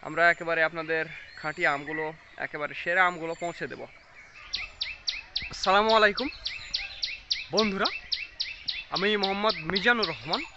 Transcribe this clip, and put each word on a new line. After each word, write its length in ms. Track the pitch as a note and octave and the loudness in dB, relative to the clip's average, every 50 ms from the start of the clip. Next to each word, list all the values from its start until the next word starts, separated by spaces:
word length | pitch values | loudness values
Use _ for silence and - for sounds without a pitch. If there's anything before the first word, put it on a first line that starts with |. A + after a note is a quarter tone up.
আমরা 300 | - C#3+ D#3 D#3+ E3+ E3+ | -10 -4 2 6 6 6
একেবারে 320 | E3+ - F3 E3 E3 D#3+ D#3+ | 6 4 0 0 2 2 2
আপনাদের 420 | D#3+ E3 E3 D#3+ D#3 D#3+ D#3+ D#3+ D#3+ D#3 - - - - - | 2 2 -4 -4 -2 0 -2 -2 -4 -8 -14 -16 -18 -16 -8
খাঁটি 280 | - D#3 D3+ - F3 | -6 -6 -4 2 2
আমগুলো, 480 | D#3+ D3 C#3 C#3+ C#3+ D#3 D#3 D#3 D#3 D#3+ D#3 - - - - | 2 2 2 -2 -4 -4 -4 -4 -4 -6 -10 -18 -20 -10 -8
একেবারে 360 | - C#3 - D#3 D3 C#3+ C#3 | -8 -6 -4 -4 -6 -6 -6
সেরা 320 | - - F3 E3+ F#3 F#3 | -6 -2 0 4 6 6
আমগুলো 280 | F3+ F3+ E3 D#3+ E3 E3 - | 6 4 0 -4 -6 -4 -4
পৌঁছে 280 | F3 E3+ E3 - E3 C3+ | -4 -6 -4 -6 -8 -8
দেব। 160 | B2+ A#2+ A#2+ - - - - - - - - - - - - - - - - - - - - - - - - - - - - - - - - - | -8 -10 -12 -14 -14 -20 -20 -20 -20 -20 -20 -20 -20 -20 -14 -8 -8 -8 -8 -8 -8 -10 -8 -8 -8 -8 -8 -8 -8 -8 -12 -8 -8 -8 -6 -6
আসসালামু 460 | - - - G3 F#3 G3+ G#3+ A3 A3 | -8 -2 2 6 6 6 6 6 6
আলাইকুম 320 | A3 G#3+ G#3 G#3 - B3 D4+ - - - - - - - - - - - - - - - - - - - - - - - - | 6 6 6 4 2 -4 -4 -4 -8 -8 -8 -8 -8 -12 -8 -6 -6 -6 -6 -8 -8 -6 -6 -6 -10 -6 -6 -6 -6 -4 -2
বন্ধুরা, 340 | - G3+ A3 G#3 F#3+ F#3+ G#3 D4 - - - - - - - - - - - - - - - - - - - - | 0 2 2 2 2 0 -2 -2 -2 -6 -6 -6 -6 -6 -6 -10 -8 -8 -8 -8 -8 -10 -8 -8 -6 -6 -6 -4
আমি 280 | - D3+ F#3 G3+ G#3+ G#3 | -2 0 2 2 2 2
মোহাম্মদ 360 | G3 G3 G3 G3+ G#3 A3 G#3 F3 | 2 0 0 2 2 0 0 0
মিজানুর 500 | D#3 D#3+ F3+ G3+ F3+ A#3 A#3+ A#3 G#3 E3+ | -2 -2 -2 2 4 4 4 4 2 -2
রহমান। 340 | D#3+ - A#2 D3 F3 A#3+ E4 - - | -2 -6 -4 -4 -4 -4 -4 -8 -12